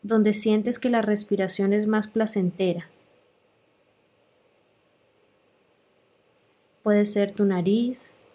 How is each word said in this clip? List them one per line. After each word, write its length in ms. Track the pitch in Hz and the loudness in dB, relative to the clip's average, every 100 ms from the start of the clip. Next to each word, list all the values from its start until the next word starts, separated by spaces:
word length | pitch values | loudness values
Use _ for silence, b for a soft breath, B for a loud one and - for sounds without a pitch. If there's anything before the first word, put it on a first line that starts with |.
donde 320 | 202 220 214 | 0 2 2
sientes 460 | 208 220 214 214 240 | 2 2 0 0 -2
que 100 | 254 | 0
la 120 | 240 | 0
respiración 720 | 214 208 208 202 190 - 196 | 0 -2 -2 -2 -2 0 2
es 140 | 208 214 | 2 2
más 200 | 214 214 | 0 -2
placentera. 800 | - 220 208 180 - 185 175 - _ _ _ _ _ _ _ _ _ _ _ _ _ _ _ _ _ _ _ _ _ _ _ _ _ _ _ _ _ _ _ _ _ _ _ _ _ _ _ | -2 0 0 -2 0 -2 -2 -8 _ _ _ _ _ _ _ _ _ _ _ _ _ _ _ _ _ _ _ _ _ _ _ _ _ _ _ _ _ _ _ _ _ _ _ _ _ _ _
Puede 220 | 220 208 208 | 0 2 2
ser 260 | 208 202 | 0 -4
tu 140 | 202 202 | 0 0
nariz 720 | 185 175 214 240 254 - - _ | 0 0 0 -2 -6 -14 -20 _